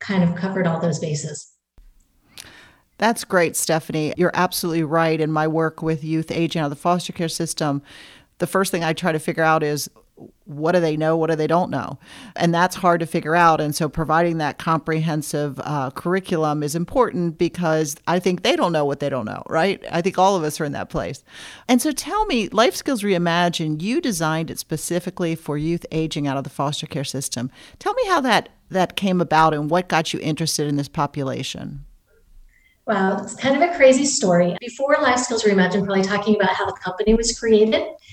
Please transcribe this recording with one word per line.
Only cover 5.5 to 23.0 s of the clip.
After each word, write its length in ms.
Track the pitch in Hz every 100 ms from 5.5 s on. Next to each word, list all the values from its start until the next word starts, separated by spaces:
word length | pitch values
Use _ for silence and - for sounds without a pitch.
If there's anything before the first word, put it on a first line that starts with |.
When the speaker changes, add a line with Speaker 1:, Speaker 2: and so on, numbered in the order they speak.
| 160 160 156
Speaker 2:
with 240 | 160 160
youth 260 | 156 160 160
aging 300 | 165 165 175
out 60 | 147
of 40 |
the 60 | 143
foster 380 | 175 175 -
care 160 | - 165
system, 500 | - 165 - 156 139 - - - - _ -
the 60 | 175
first 240 | 190 190
thing 140 | 180
I 80 | 160
try 180 | 160 180
to 80 | 156
figure 240 | - 160
out 200 | 160 156
is, 260 | 151 147 - _ _ - - _
what 280 | - 147 160
do 80 | 180
they 180 | 165 151
know? 180 | 156 165
What 140 | 160
do 60 | 156
they 100 | 156
don't 240 | 165 -
know? 280 | 139 - - - - - -
And 160 | 175
that's 240 | 170 180 185
hard 240 | 185 175
to 60 | 165
figure 280 | 170 151
out. 240 | 170 165 156
And 160 | 151
so 140 | - 156
providing 480 | 160 156 160 175 160
that 220 | 147 -
comprehensive, 1000 | - 160 - 160 165 156 143 147 147 -
uh, 240 | - 147 131
curriculum 680 | - 175 190 185 165 156 151
is 120 | 147
important 640 | 165 175 269 226 - 170 156
because 580 | 170 175 175 156 151 - -
I 120 | 180
think 240 | 185 180
they 120 | 226
don't 160 | 320 214
know 140 | 160
what 160 | 143 139
they 80 | 143
don't 160 | 131
know, 200 | 107 98 -
right? 340 | 160 190 - -
I 120 | 165
think 160 | 180 170
all 180 | 190 190
of 80 |
us 160 | 151 -
are 60 | 151
in 60 |
that 180 | 120 -
place. 340 | 156 95 135 _ - - - -
And 120 | 247
so 120 | 302
tell 340 | - 285 415 440
me, 240 | 254 190
Life 260 | 185 240 -
Skills 260 | - 247